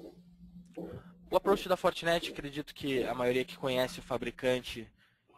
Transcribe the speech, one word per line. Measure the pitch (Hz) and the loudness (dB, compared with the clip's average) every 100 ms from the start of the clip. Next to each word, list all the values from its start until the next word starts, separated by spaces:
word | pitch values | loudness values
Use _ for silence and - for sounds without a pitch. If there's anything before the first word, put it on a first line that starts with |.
| - - - - - - - - - - - - - | -16 -18 -20 -20 -20 -20 -16 -10 -10 -10 -14 -20 0
O | 180 | 2
approach | - 196 185 | 4 2 4
da | 180 | 2
Fortinet, | 180 - 165 170 - | 2 2 2 2 0
acredito | - 143 139 - - | -6 -8 -6 -8 -4
que | 143 131 | 0 0
a | 113 123 | 0 2
maioria | 123 127 | 2 2
que | 127 - | 0 -2
conhece | 135 127 127 - | 0 2 0 -2
o | |
fabricante | - 120 120 - 127 127 - 120 110 _ _ _ _ | -4 -2 -2 0 2 2 0 -10 -10 _ _ _ _